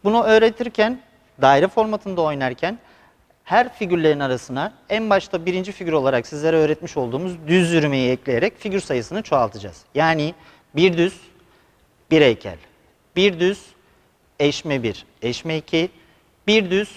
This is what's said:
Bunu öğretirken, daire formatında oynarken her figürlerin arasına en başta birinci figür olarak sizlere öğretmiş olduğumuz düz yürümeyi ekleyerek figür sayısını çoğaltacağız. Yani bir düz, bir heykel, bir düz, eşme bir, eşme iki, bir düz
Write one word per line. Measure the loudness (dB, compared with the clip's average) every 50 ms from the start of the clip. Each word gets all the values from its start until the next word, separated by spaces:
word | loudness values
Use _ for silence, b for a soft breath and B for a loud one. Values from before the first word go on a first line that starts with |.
| 0
Bunu | 0 0 2 4
öğretirken, | 4 4 6 4 4 0 -2 -8 -6 0 0 0 0 0 -8 _ _ _ _ _ _ _ 2
daire | 4 4 6 6 4 2
formatında | 0 -2 -2 -2 -4 -6 -6 -6 -4 -2
oynarken | -2 -2 -2 -4 -4 -6 -4 -4 -6 -6 -6 -10 b b b b b b b b _ _ _ _ _
her | 0 0 0 0 0 -4
figürlerin | -8 -4 -2 0 2 2 2 2 2
arasına | -2 -4 -4 -4 -6 -8 -8 -8 -8 -8 -10 _ _ -6
en | -4 -4 0 0
başta | 0 0 0 -4 -8 -4 -4
birinci | -4 -4 -4 -6 -8
figür | -10 -8 -4 -2
olarak | 0 2 2 2 0 0 -2
sizlere | -4 -10 -4 0 2 2
öğretmiş | 2 2 2 0 -4 -6 -8 -6
olduğumuz | -6 -4 -4 -6 -6 -6 -8 -10 -10 -2
düz | 2 2 2 2 4
yürümeyi | 2 2 2 2 0 0 0 0
ekleyerek | 0 -2 -2 -2 0 0 0 -2 -4 -8
figür | -10 -6 -6 -6
sayısını | -4 -2 -4 -4 -4 -4 -8 -8
çoğaltacağız. | -4 0 0 0 0 -2 -4 -12 -16 -16 -16 -18 _ _ _
Yani | 0 2 2 2 0 -2 -6 -8 b b b b b b b 0
bir | 2 2 2 4
düz, | 2 0 -2 -2 -10 -20 -20 _ _ _ b b b b b b b _ _ _ _ _ _
bir | 4 6
heykel, | 6 4 4 0 -6 -14 -14 -14 -20 _ _ _ _ _ _ _ _ _ _
bir | 0 0 0 2 0
düz, | -2 -2 -2 -4 -12 -20 _ _ _ _ _ _ _ _ _ _ _ _ _ -2
eşme | -2 -2 -2 -4 -6 -6 -6 -4
bir, | -4 -6 -8 -8 -16 _ _ _
eşme | -8 -8 -8 -6 -8 -8 -8
iki, | -8 -8 -4 -2 -2 -2 -4 b b b b b b b b _ _ _
bir | 0 2 2 2 0
düz | -2 -2 -4 -6 -12